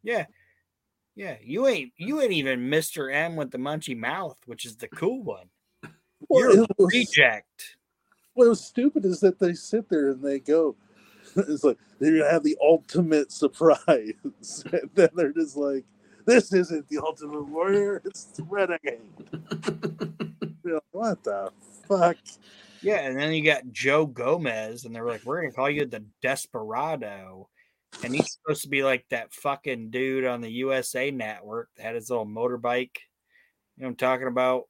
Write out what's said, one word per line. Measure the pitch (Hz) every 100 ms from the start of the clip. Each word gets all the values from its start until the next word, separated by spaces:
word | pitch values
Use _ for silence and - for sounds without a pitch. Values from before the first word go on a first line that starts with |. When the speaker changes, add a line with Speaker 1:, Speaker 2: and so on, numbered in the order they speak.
Speaker 1:
Yeah. | 214 233 160 _ _ _ _ _ _ _ _ -
Yeah. | 196 117
You | 110 165 269
ain't, | 202 127 _
you | 185 302
ain't | 254
even | 175 135 123 127
Mister | 151 156 - 135
M | 143 165 165
with | 139
the | 127
munchy | 135 156 147 120
mouth, | 117 165 175 - -
which | 117 120
is | 110
the | 110
cool | - 175 262
one. | 185 98 92 _ _ _ - _ _ _ -
Speaker 2:
Well, | 262
Speaker 1:
You're | 247 202
a |
Speaker 2:
it | 226 196
was, | 185
Speaker 1:
reject. | 240 233 - 131 107 _ _ - _ _ _ _ _ _
Speaker 2:
what | - 240
was | 220
stupid | - - 269 - 190
is | 175
that | 196 185
they | 180
sit | 170 - 214 214
there | 160 139
and | 131
they | 139 139
go, | 135 156 156 - _ _ _
<laughs> | _ - -
it's | 147 151
like, | 147 117 _ _
"They're | 143 160
gonna | 147
have | 165
the | 151 -
ultimate | 147 160 - 165 165 156 139
surprise." | - 139 - 165 143 - 139 107 107
<laughs> | - - - - -
And | 175 -
then | - 165 175
they're | 147
just | 156 156 147
like, | 143 135 - _ _ _ -
"This | 240 -
isn't | 190 175 160 143
the | 147
Ultimate | 151 156 151 151 143
Warrior, | 156 185 202 202 196 190
it's | - -
the | -
Renegade." | 160 202 185 165 143 117 110 - -
Speaker 3:
<laughs> | 160 - - - 160 180 - 160 - 160 - 160 160
Speaker 2:
You're | 175 160
like, | _
"What | 185 226 185
the | - 101 98 _ _ - -
fuck?" | 196 175 170 - - - - - -
Speaker 1:
Yeah, | 190 208
and | 139 131
then | 151
you | 160 151
got | 143 127
Joe | 107 127 147 156
Gomez, | 117 120 170 147 110 110 117
and | 120
they're | 117 117
like, | 113 120
"We're | 160
gonna | 147
call | 123 139
you | 147 139
the | 117 107 _
Desperado." | 127 135 - 120 107 113 151 151 107 101 95 95 - _ _ _ _ -
And | 120
he's | 139 -
supposed | - 156 147
to | 139
be | 139
like | 135 127 _
that | 120 113
fucking | - 143 139 143 123 110
dude | 123 131 131 127
on | 120
the | 117
U | 117 131
S | 131 123 127
A | 139
Network | 135 110 104 104 113 117 _
that |
had | 113 117
his | 113
little | 120 107
motorbike. | 107 123 123 120 123 127 - _ _ _ _ _ _ _ _
You |
know | 131
what |
I'm | 120
talking | 127 127 131
about? | 123 127 127